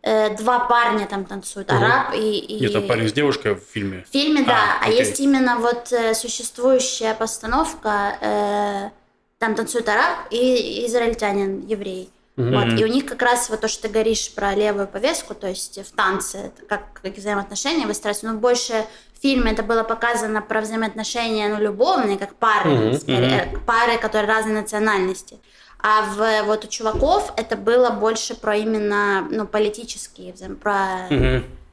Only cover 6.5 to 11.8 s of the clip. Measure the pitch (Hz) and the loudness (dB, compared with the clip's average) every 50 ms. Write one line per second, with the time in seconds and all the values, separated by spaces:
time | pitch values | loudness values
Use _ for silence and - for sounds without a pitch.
6.5 | - - 247 262 262 247 254 - - - 226 220 220 220 226 220 - - - 220 | -6 0 4 4 6 4 4 0 -4 -2 -2 -2 -2 -2 -4 -4 -4 -6 -2 0
7.5 | 247 285 320 - - - - 214 208 202 202 202 202 - 214 214 208 208 208 202 | 2 2 2 0 -4 -4 -2 -2 0 0 0 -2 -4 -4 -2 -2 0 0 0 0
8.5 | 202 208 208 208 202 196 196 202 - _ _ _ _ _ _ _ _ _ 226 220 | 0 0 0 -2 -2 -4 -6 -8 -12 _ _ _ _ _ _ _ _ _ -2 -2
9.5 | 214 226 220 220 - 240 226 214 208 220 294 349 349 - - - 220 240 247 254 | 0 -2 -2 -2 -2 -2 0 2 2 2 2 2 0 -4 -8 -6 0 2 2 2
10.5 | 254 240 - - - 214 240 233 226 247 233 226 226 226 214 202 196 202 196 196 | 2 0 -2 -4 -4 -4 -4 -2 0 0 0 0 0 0 -2 0 0 0 0 -2
11.5 | 196 190 185 196 220 196 | -2 -6 -4 -6 -6 -6